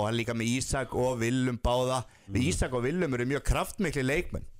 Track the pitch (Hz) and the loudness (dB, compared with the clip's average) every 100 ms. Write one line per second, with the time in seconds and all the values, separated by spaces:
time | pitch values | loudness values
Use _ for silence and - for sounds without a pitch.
0 | 104 117 113 117 113 127 123 139 127 - | 2 0 -2 -2 0 -2 0 -2 -2 0
1 | 127 123 117 131 127 120 123 123 127 127 | 0 0 0 2 0 0 0 2 2 0
2 | 113 - - 98 135 175 165 127 120 175 | -4 -14 -4 0 2 2 0 0 0 0
3 | 165 123 123 139 - 143 185 - 175 139 | 0 0 0 0 2 0 0 -2 -2 0
4 | 131 156 - - - | 0 0 -2 -6 -8